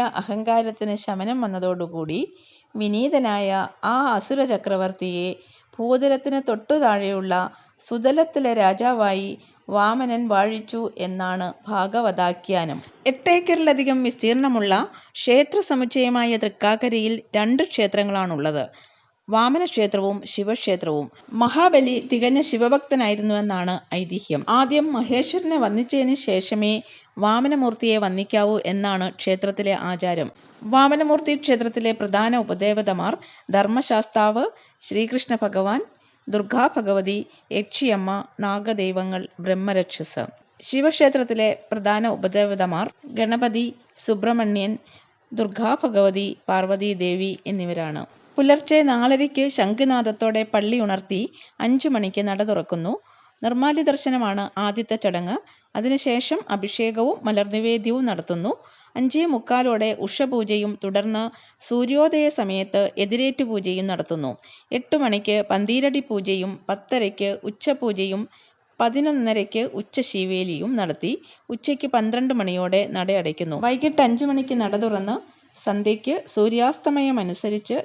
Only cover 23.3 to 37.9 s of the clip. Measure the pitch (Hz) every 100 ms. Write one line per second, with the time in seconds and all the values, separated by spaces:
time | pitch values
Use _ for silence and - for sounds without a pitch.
23.3 | 208 208 185 180 180 - 175 175 180 -
24.3 | 147 - 240 269 294 302 262 226 240 -
25.3 | 359 330 320 220 208 240 277 262 269 -
26.3 | 190 190 214 214 214 - - - - 208
27.3 | 233 269 294 254 226 233 214 202 185 196
28.3 | 214 208 214 - 196 202 190 185 - -
29.3 | 190 196 196 196 185 180 180 180 170 139
30.3 | - - - 220 262 277 294 302 302 302
31.3 | 285 294 240 233 226 226 226 208 196 226
32.3 | 240 208 180 202 208 208 185 175 339 -
33.3 | - - 190 202 233 - 220 226 226 214
34.3 | 220 359 - _ _ - 202 226 247 -
35.3 | 226 208 196 196 240 427 _ _ _ -
36.3 | 208 202 240 269 - 208 196 190 202 -
37.3 | - - - 208 - 269